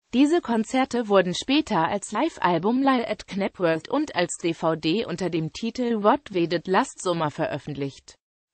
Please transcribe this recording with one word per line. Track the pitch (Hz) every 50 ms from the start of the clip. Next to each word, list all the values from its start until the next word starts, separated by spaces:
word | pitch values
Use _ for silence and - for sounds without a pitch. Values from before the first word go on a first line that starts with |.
| _ _ -
Diese | 240 294 285 339 349
Konzerte | - - 233 220 220 - - 262 262 - - 240 240 202
wurden | 202 190 175 180 170
später | - - - 269 311 320 - 214 165 160 165
als | - 196 - -
Live-Album | - 311 294 330 - - - 180 180 160 170 214 247 262
Live | 277 269 262 247 -
at | - 214 - -
Knebworth | - 180 196 190 185 - - 185 165 165 160 - -
und | - 294 311 - -
als | 175 175 165 - -
D | - 170 160
V | - - 160 160
D | 156 156 160 165 170 -
unter | - 170 - 185 170
dem | 165 165 160 156
Titel | - - - 226 - - 247 233 233 214
What | 196 208 262 302 - -
We | 202 180 170 160
Did | 175 165 - 190
Last | 185 208 269 - - -
Summer | - 185 175 170 160 147
veröffentlicht. | - - 156 - 147 143 - 156 143 139 139 139 - - - - - _ _ _ _ _ _ _